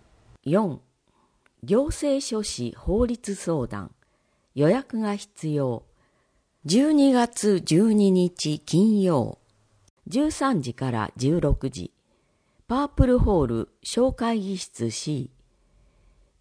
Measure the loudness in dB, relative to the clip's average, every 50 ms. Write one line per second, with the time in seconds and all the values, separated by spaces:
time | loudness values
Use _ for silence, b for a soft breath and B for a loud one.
0 | _ _ _ _ _ _ -20 _ _ 0 0 0 0 -2 -6 -10 -14 _ _ _
1 | _ _ _ _ _ _ _ _ _ _ _ _ -4 0 0 2 2 0 -4 -4
2 | -2 -2 -2 -2 -4 -6 -6 -6 -6 -6 -8 -8 -8 -8 -10 -8 -6 -2 0 0
3 | 0 -2 -2 -6 -8 -10 -10 -8 -6 -4 -4 -4 -4 -6 -8 -10 -12 -14 -18 _
4 | _ _ _ _ _ _ _ _ _ _ _ 0 2 2 2 0 -2 -6 -6 -4
5 | -4 -4 -4 -6 -10 -16 _ -10 -8 -4 -4 -2 -2 -4 -4 -6 -10 _ _ _
6 | _ _ _ _ _ _ _ _ _ _ _ _ -4 0 2 2 4 4 4 4
7 | 4 4 4 4 2 0 -2 -2 0 2 2 0 2 2 2 4 4 4 4 4
8 | 4 4 4 4 2 0 -2 -4 -4 -4 -4 -6 -4 0 2 4 4 4 4 2
9 | 2 2 2 0 0 -2 -6 -12 _ _ _ _ _ _ _ _ _ _ _ _
10 | _ -4 -2 0 0 0 -2 -2 -2 0 0 0 -2 -4 -6 -4 -4 -4 -2 -2
11 | -4 -6 -4 -2 0 0 2 2 2 0 0 0 -2 -6 -8 -10 -12 -14 -16 _
12 | _ _ _ _ _ _ _ _ _ _ _ _ _ -6 -4 -4 -4 -2 2 2
13 | 4 4 4 4 4 4 4 2 2 0 0 -4 -4 -6 _ _ -14 -4 0 0
14 | 0 0 0 -2 -2 -2 -2 -2 -4 -4 -6 -8 -10 -14 -8 -6 -6 -6 -6 -6
15 | -6 -6 -6 -6 -8 -10 -14 _ _ _ _ _ _ _ _ _ _ _ _ _
16 | _ _ _ _ _ _ _ _